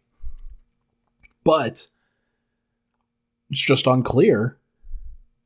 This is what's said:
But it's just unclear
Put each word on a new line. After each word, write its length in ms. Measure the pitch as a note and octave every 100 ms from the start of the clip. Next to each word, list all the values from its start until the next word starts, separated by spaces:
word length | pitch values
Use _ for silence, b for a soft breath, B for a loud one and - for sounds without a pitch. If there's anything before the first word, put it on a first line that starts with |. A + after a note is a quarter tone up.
| _ - - - - - _ _ _ _ _ _ _ _
But 440 | D#3+ D#3 A#2 - - _ _ _ _ _ _ _ _ _ _ _ _ _ _ _ -
it's 160 | C3+ -
just 220 | C3 C3
unclear 680 | B2+ A#2+ A#2 G3+ A2 B2+ - _ _ - - - - _ _